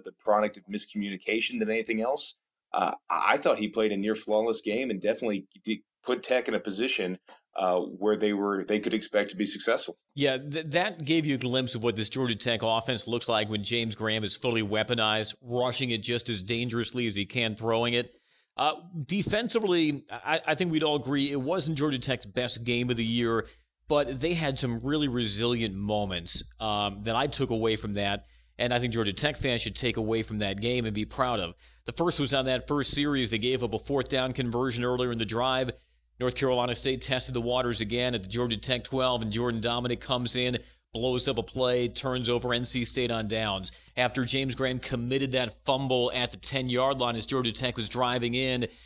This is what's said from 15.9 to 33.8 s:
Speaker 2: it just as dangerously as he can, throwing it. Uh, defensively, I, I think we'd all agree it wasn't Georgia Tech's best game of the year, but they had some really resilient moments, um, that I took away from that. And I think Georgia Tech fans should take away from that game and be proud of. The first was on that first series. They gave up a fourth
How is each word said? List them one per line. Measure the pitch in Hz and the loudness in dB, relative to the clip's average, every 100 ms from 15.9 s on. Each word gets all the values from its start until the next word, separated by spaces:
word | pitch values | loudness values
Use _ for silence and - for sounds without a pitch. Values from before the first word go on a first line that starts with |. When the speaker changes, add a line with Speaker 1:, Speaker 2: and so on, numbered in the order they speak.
Speaker 2:
it | 113 | 0
just | 117 120 - | 0 -2 0
as | 104 | -2
dangerously | 95 117 120 117 107 123 117 | -2 -2 -2 -2 -2 -2 -2
as | |
he | 98 98 | -2 -2
can, | 123 113 | 0 -2
throwing | 101 113 113 120 | -2 0 2 2
it. | 120 120 - _ _ _ - | 0 -2 -10 _ _ _ -2
Uh, | 147 156 175 170 131 | -2 -2 -8 -8 -2
defensively, | 196 - 214 233 226 202 175 156 139 - | -2 0 0 2 2 4 4 4 0 -8
I, | 110 113 160 - | -8 -2 0 0
I | 156 | 0
think | 180 | 2
we'd | 156 | 2
all | 156 147 | 2 0
agree | 127 143 143 | 2 0 2
it | 143 | 0
wasn't | 131 185 143 143 | 0 0 0 0
Georgia | 151 131 | 0 0
Tech's | 131 127 101 | -2 -2 -2
best | 123 123 113 | -2 0 0
game | 117 120 123 | 0 0 2
of | 117 | 0
the | |
year, | 113 120 117 113 - - _ _ - | 0 2 2 2 -2 -12 _ _ 0
but | 147 139 131 | 2 2 0
they | 160 | 0
had | 165 147 135 | 0 0 0
some | 131 113 | -2 -2
really | 131 151 143 | 0 0 2
resilient | 123 110 101 120 120 113 95 | 0 0 0 2 2 0 -2
moments, | 104 104 98 87 85 - - - | 0 0 0 -2 0 0 0 -6
um, | 110 104 101 98 | -2 0 -2 -2
that | 110 | -2
I | 117 139 | 0 0
took | - 131 | 0 0
away | 113 113 107 | 2 2 0
from | 107 | -2
that. | 101 101 101 - - _ - | -2 0 -2 -6 -20 _ -4
And | 120 | 0
I | 123 | 2
think | 123 | 0
Georgia | 117 104 | 0 0
Tech | 92 147 - | 0 -2 0
fans | 135 117 | 0 0
should | 107 - | -2 -2
take | 123 110 | -2 0
away | 110 113 | 0 0
from | 107 107 | 0 -2
that | 98 98 | -2 0
game | 117 123 113 | 0 0 0
and | |
be | 107 | -2
proud | 107 - 127 110 | -4 -2 0 0
of. | 87 - - - - | -2 -8 -20 -14 -10
The | |
first | - 170 156 | -2 0 2
was | 139 | 0
on | 139 131 | 2 2
that | 127 - | -2 0
first | 147 131 | 0 2
series. | 127 147 139 113 | 2 2 0 0
They | 110 | 0
gave | 123 127 | 0 0
up | 117 | 0
a | |
fourth | 110 | -2